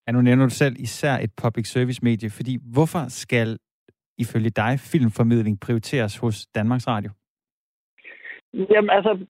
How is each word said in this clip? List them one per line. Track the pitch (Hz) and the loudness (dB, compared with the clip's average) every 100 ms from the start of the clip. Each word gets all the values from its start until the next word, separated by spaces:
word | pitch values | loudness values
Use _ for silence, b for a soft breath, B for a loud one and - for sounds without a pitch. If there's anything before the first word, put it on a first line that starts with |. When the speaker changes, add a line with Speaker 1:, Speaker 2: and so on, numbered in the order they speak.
| - | -2
Speaker 1:
Ja, | |
nu | 123 | 4
nævner | 123 127 | 6 6
du | 131 | 4
selv | - 143 120 | 2 0 0
især | 120 - 151 | -8 -4 -2
et | 127 107 - | -2 -4 -4
public | 120 113 107 | -4 -4 -4
service | 127 123 120 | -2 -2 0
medie, | 120 110 110 | 0 0 -4
fordi | - 127 123 127 | -8 -6 -6 -2
hvorfor | 120 160 180 123 | 0 2 0 -6
skal | - - 123 113 110 - _ _ _ _ - | -10 -4 -2 0 -4 -12 _ _ _ _ -8
ifølge | 120 117 110 | -4 -2 -2
dig | 107 110 135 - | 0 0 -2 -2
filmformidling | 165 117 - 117 117 107 101 | 0 2 2 2 2 2 -2
prioriteres | - 117 - 139 107 - | -2 -4 -2 -2 -2 -4
hos | 120 101 - | -4 -4 -6
Danmarks | 113 107 127 127 | -4 0 0 -2
Radio? | 110 104 - _ _ _ _ _ _ _ _ B B B B _ 208 190 | -4 -6 -14 _ _ _ _ _ _ _ _ B B B B _ -6 2
Speaker 2:
Jamen, | 208 208 | 4 6
altså, | 196 202 190 185 | 4 4 -2 -6